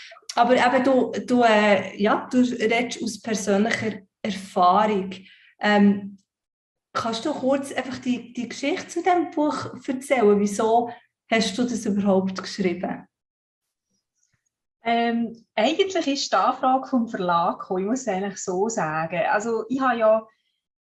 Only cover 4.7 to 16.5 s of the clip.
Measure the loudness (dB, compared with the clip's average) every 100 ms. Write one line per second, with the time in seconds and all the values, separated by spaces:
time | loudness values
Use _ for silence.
4.7 | 6 4 0 -2 -10 -18 -20 _ _ 2
5.7 | 6 6 4 -2 -16 _ _ _ _ _
6.7 | _ _ -6 -4 -4 -4 -2 0 0 -2
7.7 | -8 -8 -8 -4 -4 -4 -10 -10 -6 -4
8.7 | -4 -6 -4 0 0 0 -2 -2 -2 -8
9.7 | -10 -8 -8 -2 2 4 4 2 0 2
10.7 | 2 0 -10 _ _ _ 0 0 -2 -4
11.7 | -2 -2 -2 2 2 2 -6 -10 -2 -2
12.7 | -2 -6 -10 -14 _ _ _ _ _ _
13.7 | _ _ _ _ _ _ _ _ _ _
14.7 | _ -2 0 0 0 -4 -6 _ -2 0
15.7 | 2 0 0 -2 -2 0 2 2